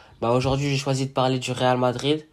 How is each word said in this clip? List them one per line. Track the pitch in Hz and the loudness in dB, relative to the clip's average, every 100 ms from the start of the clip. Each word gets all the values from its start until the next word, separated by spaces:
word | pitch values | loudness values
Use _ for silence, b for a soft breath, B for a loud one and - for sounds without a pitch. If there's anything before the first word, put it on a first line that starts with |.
| B B | B B
bah | 113 | 0
aujourd'hui, | 123 131 135 143 | 2 2 0 0
j'ai | 135 | -2
choisi | 139 131 135 | -2 -2 -2
de | |
parler | 135 131 131 | 0 0 0
du | 127 | -4
Real | 123 127 127 | 0 2 2
Madrid. | 127 123 135 156 - | 2 0 -2 -2 -4